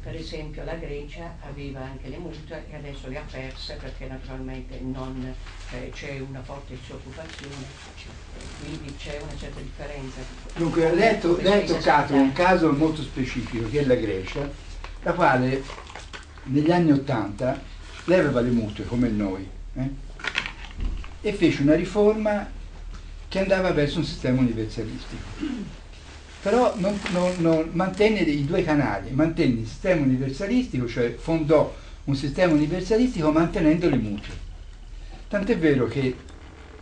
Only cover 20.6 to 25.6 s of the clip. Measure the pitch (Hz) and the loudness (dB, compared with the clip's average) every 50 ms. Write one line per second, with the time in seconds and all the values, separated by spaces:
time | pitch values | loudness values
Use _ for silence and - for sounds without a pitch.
20.6 | - - - - - - - - - - - - - 208 202 - 175 151 135 139 | -14 -12 -6 -4 -4 -2 -2 -4 -6 -8 -10 -6 -4 -4 2 4 4 4 4 6
21.6 | 139 143 156 170 180 185 - 208 208 208 220 220 214 214 208 208 - - - - | 4 6 6 4 4 2 2 4 4 4 4 4 2 0 0 0 -2 -4 -8 -12
22.6 | - - - - - - - - - - - - - - - 185 196 190 196 185 | -12 -14 -14 -14 -12 -12 -12 -12 -14 -14 -14 -14 -10 -4 -2 0 2 2 4 4
23.6 | 185 180 170 147 147 143 - 170 143 - - - - 131 127 131 131 117 110 110 | 4 4 2 2 2 2 2 0 -2 -2 -4 -2 0 2 4 4 4 2 2 0
24.6 | 110 107 - 113 107 113 127 127 - - 135 131 - - - - 302 294 247 214 | -4 -4 -4 -6 -6 -6 -8 -10 -10 -10 -10 -10 -10 -10 -8 -6 -6 -4 -4 -6